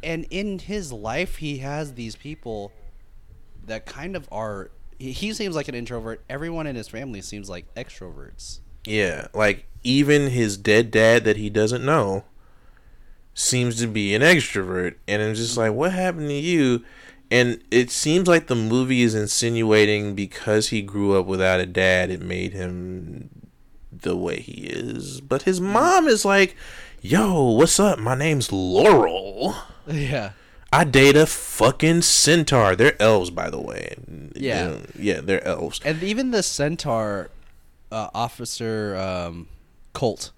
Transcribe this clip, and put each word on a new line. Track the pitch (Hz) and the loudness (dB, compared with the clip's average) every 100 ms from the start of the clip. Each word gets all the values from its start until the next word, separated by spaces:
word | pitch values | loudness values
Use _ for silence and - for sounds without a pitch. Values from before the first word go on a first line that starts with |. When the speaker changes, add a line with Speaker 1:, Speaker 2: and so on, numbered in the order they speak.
Speaker 1:
and | 160 165 156 | -6 -8 -6
in | 180 208 190 | -6 -6 -8
his | 147 208 165 | -8 -8 -8
life, | 117 107 135 185 - | -8 -6 -4 -4 -6
he | 151 139 | -6 -8
has | 135 147 151 | -8 -8 -8
these | 123 113 107 | -10 -12 -12
people | 143 156 120 107 101 - - - - - - - - - - | -16 -14 -10 -10 -12 -16 -20 -20 -20 -20 -20 -20 -20 -20 -12
that | 110 - | -12 -12
kind | 127 165 185 | -14 -10 -12
of | 139 | -10
are, | 104 110 101 - - - - | -10 -8 -8 -12 -18 -20 -14
he, | 131 | -12
he | - 202 | -8 -8
seems | 214 202 | -6 -6
like | 160 143 | -6 -6
an | |
introvert. | 123 117 120 110 113 - | -10 -8 -10 -10 -12 -12
Everyone | 139 165 165 151 | -10 -8 -8 -6
in | 123 | -8
his | 107 | -10
family | 113 135 104 | -12 -12 -12
seems | 90 104 98 | -12 -14 -12
like | 90 - | -14 -14
extroverts. | - 127 - 92 - - - - - - - - | -14 -14 -16 -16 -16 -16 -18 -16 -16 -18 -16 -4
Speaker 2:
Yeah, | 107 95 73 - | 0 0 -2 -8
like, | 107 104 101 - - | 0 0 0 -8 -10
even | 120 135 143 147 139 | 0 2 4 4 2
his | 123 113 98 | 0 0 -2
dead | 101 107 117 | 4 4 4
dad | 110 110 117 | 4 6 6
that | 110 107 | 4 0
he | 104 | 0
doesn't | 104 110 123 | 0 0 0
know | 127 156 101 98 - - - - - - - - - - - | 0 2 2 -2 -8 -20 -20 -20 -20 -20 -20 -20 -20 -20 -18
seems | - - 127 123 113 | -6 -2 0 -2 -2
to | 117 | -4
be | 107 101 | -2 0
an | 107 | 4
extrovert, | 147 175 - 104 92 92 90 - - | 4 4 2 -4 -4 -4 -4 -6 -6
and | 104 | -2
I'm | 107 | -2
just | 107 117 120 | -4 -4 0
like, | 110 | 0
"What | 107 170 | 0 -2
happened | 185 185 170 147 | 0 -4 -4 -6
to | |
you?" | 143 160 175 131 117 - - - - _ | -4 0 2 2 0 -4 -20 -20 -20 _
And | 123 123 113 - | 2 2 0 0
it | 113 120 | 2 2
seems | - 151 170 180 | -2 0 2 4
like | 170 160 | 4 2
the | 120 | -2
movie | 110 123 127 127 | 0 0 2 2
is | 120 | 2
insinuating | 110 104 - 117 117 110 107 104 104 104 101 | 2 -2 -2 0 0 4 6 6 2 -2 -6
because | 98 - - 107 107 | -8 -6 0 2 2
he | 110 | -4
grew | 98 104 101 98 | -4 -2 2 2
up | 92 | 2
without | 95 92 92 | 0 2 2
a | 92 | 0
dad, | 90 95 92 92 | 2 4 4 2
it | 90 | -4
made | 90 90 92 | -6 -6 -6
him | 95 90 90 90 92 80 67 - - - _ _ - - | -6 -8 -8 -10 -10 -12 -14 -16 -20 -20 _ _ -20 -20
the | - 85 90 | -10 -6 -4
way | 87 - | -4 -6
he | - - - | -10 -14 -10
is. | - 120 - 139 131 | -8 -8 -8 -10 -14
But | 139 143 | -4 -2
his | - 185 | 0 -2
Speaker 1:
Mm-hmm. | 190 | 0
Speaker 2:
mom | 214 320 381 311 | 2 4 4 4
is | 220 | 2
like, | - 196 294 - - - - - | 4 4 4 0 -18 -18 -18 -16
"Yo, | 95 160 214 175 131 | 0 2 4 4 4
what's | 113 165 - | 6 6 6
up? | 214 143 | 2 2
My | 110 | -2
name's | 131 156 147 117 | 0 0 0 -2
Laurel. | 98 92 120 214 160 95 87 95 98 - - - - - | -2 0 6 8 8 6 0 -6 -6 -4 -6 -12 -20 -8
Speaker 1:
Yeah. | 151 139 139 101 - _ - - | -4 -2 -4 -6 -12 _ -20 0
Speaker 2:
I | 135 | 2
date | 165 135 139 143 | 4 8 8 8
a | 156 | 6
fucking | - - - 113 - 156 170 | 2 -8 2 2 4 2 4
centaur." | 170 - - 170 151 131 104 92 | 4 2 4 4 4 4 4 6
They're | 131 - | 4 6
elves, | 107 107 90 | 4 4 2
by | 85 82 | -6 -6
the | 73 | -8
way. | 69 - - - - 78 71 | -10 -10 -10 -12 -16 -16 -16
Speaker 1:
Yeah. | - 131 104 85 | -8 -4 -2 -4
Speaker 2:
Yeah, | 64 - - | -6 -12 -6
yeah, | 101 82 | -2 -2
they're | 73 98 - | 0 -2 -2
elves. | 82 82 - | -4 -6 -6
Speaker 1:
And | 139 160 | -6 -4
even | 185 214 262 | -4 -4 -2
the | 226 | -2
centaur, | - - 147 147 147 113 107 101 87 - - - _ _ - | -2 -2 -4 -4 -4 -2 -2 -6 -8 -16 -20 -20 _ _ -12
uh, | 110 107 | -10 -8
officer, | 104 120 - 117 - 113 110 104 95 | -6 -6 -6 -10 -8 -6 -4 -4 -4
um, | 95 92 87 85 82 - _ _ - | -4 -4 -6 -10 -16 -20 _ _ -16
Colt. | - 127 98 - | -4 -4 -4 -12